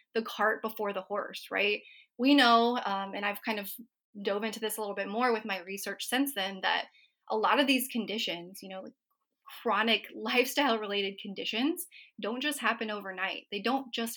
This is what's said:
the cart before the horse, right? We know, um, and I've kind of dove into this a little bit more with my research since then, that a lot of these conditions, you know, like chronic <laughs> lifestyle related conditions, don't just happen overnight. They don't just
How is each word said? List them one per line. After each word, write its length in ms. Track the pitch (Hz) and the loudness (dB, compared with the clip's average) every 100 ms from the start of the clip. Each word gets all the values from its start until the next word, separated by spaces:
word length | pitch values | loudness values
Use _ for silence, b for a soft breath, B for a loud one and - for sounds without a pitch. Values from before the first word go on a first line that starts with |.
| B | B
the 80 | 226 | -4
cart 400 | 226 - 214 214 | -4 0 0 2
before 320 | 220 - 208 | -4 -4 -4
the 80 | 196 | -4
horse, 460 | 190 202 - 190 - | -4 -6 -4 -10 -4
right? 300 | 190 202 208 B B B - | 0 2 0 B B B 0
We 180 | 254 | 6
know, 440 | 285 240 233 233 247 - | 8 8 8 6 2 0
um, 260 | 196 196 | -2 -4
and 80 | 196 | -4
I've 200 | 202 202 | -4 -4
kind 140 | - 214 | -4 -4
of 120 | 202 - 233 _ _ 208 | -6 -12 -16 _ _ -6
dove 220 | 202 202 | -2 0
into 160 | 220 220 | -2 -4
this 180 | 220 220 | -6 -4
a 20 | |
little 140 | 208 | -6
bit 140 | 202 196 | -4 -4
more 220 | 208 247 | 0 2
with 140 | 226 | 2
my 160 | 220 190 | 0 -6
research 460 | 175 196 - 196 - | -6 -8 -8 -8 -2
since 240 | 247 277 | 0 0
then, 260 | 208 190 196 | 0 -4 -2
that 220 | 185 165 - b b _ - | 0 0 -2 b b _ -4
a 80 | 220 | 0
lot 240 | 196 226 | 4 4
of 60 | 277 | 4
these 220 | 262 240 | 4 2
conditions, 680 | 240 196 214 208 175 175 196 | -2 -2 -4 -4 -6 -10 -14
you 80 | 190 | -14
know, 100 | 190 | -12
like 140 | - - _ _ _ _ - - | -14 -18 _ _ _ _ -20 -8
chronic 420 | 233 202 226 214 - | 0 2 4 2 0
<laughs> 60 | - | -8
lifestyle 640 | 220 247 254 - 277 226 | 0 2 2 4 2 2
related 400 | 208 202 196 196 | 0 -2 -2 -4
conditions, 640 | 208 196 - 214 277 359 - B B - | -10 -8 -4 0 0 0 -6 B B -8
don't 240 | 202 247 | -6 -2
just 180 | 285 285 | -2 0
happen 300 | 226 226 220 | 0 0 -2
overnight. 520 | 208 196 185 185 - - | -6 -6 -6 -6 -6 -8
They 80 | 208 | -4
don't 320 | 214 262 262 | 0 0 -2
just 240 | - 226 | -4 -4